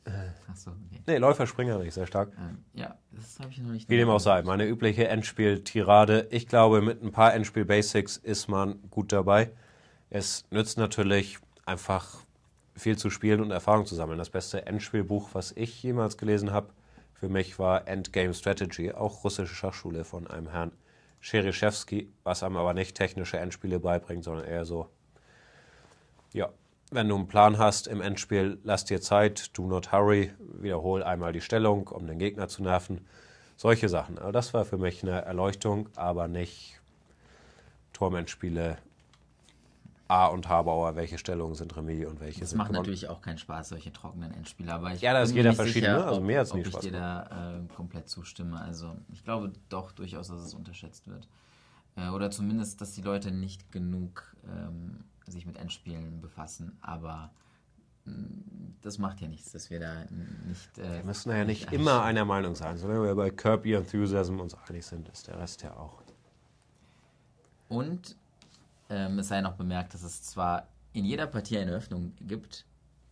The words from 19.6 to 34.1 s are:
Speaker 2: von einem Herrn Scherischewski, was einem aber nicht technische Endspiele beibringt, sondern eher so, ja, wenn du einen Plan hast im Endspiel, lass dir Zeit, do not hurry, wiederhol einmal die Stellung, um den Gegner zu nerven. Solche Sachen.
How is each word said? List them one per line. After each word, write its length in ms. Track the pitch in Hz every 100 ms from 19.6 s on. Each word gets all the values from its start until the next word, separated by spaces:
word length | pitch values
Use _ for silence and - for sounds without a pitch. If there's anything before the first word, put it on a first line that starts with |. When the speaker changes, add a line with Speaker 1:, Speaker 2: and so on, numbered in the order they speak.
| 95 - - 82
Speaker 2:
von 220 | 80 90 85
einem 220 | 82 82
Herrn 240 | 85 85 - _ _ _ _
Scherischewski, 880 | - 110 98 92 107 104 - 101 98 -
was 200 | - 90
einem 140 | 92 90
aber 160 | 87
nicht 240 | 90 95 -
technische 420 | 95 - 87 85
Endspiele 420 | 90 - 95 90
beibringt, 440 | 87 87 - 87
sondern 220 | 85 80 76
eher 180 | 85
so, 240 | 82 85 82 _ _ _ _ - - - - - - _ _ _ _
ja, 160 | - 92 - _ _ -
wenn 180 | 127 107
du 80 | 98
einen 100 | 95
Plan 320 | 104 104 107
hast 300 | 107 101 -
im 120 | 107
Endspiel, 580 | 95 98 - 101 95 98
lass 220 | 107 98
dir 160 | - 95
Zeit, 580 | - 101 107 104 - -
do 80 | 92
not 260 | 92 -
hurry, 400 | 98 104 104 95 -
wiederhol 640 | - - 101 87 87 95
einmal 300 | 90 87 85
die 100 | 82
Stellung, 460 | - 113 107 104 98
um 180 | - 82
den 120 | 82
Gegner 300 | 98 101 90
zu 140 | -
nerven. 440 | 95 92 - 92 - - - - - -
Solche 340 | 113 117 107
Sachen. 260 | 87 -